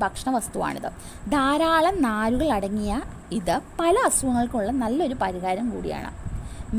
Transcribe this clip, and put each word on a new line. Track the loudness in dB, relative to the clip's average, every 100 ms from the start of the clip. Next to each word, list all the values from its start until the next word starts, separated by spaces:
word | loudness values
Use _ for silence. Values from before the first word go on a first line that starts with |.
ഭക്ഷണ | 0 -2 -2 -2
വസ്തുവാണിത്. | -2 -4 -4 -4 -8 -10 -14 -12 -2
ധാരാളം | 2 4 4 4 6 4 4
നാരുകൾ | 2 2 2 2 2 2
അടങ്ങിയ | 0 -2 -2 -2 -4 -10 -6
ഇത് | -4 0 -2 -2 0
പല | 4 4 4
അസുഖങ്ങൾക്കുള്ള | 2 2 2 0 0 0
നല്ലൊരു | 0 0 2 0 0
പരിഹാരം | -2 -2 -2 0 -2
കൂടിയാണ്. | -4 -4 -4 -8 -8 -8 -8 -8 -10 -2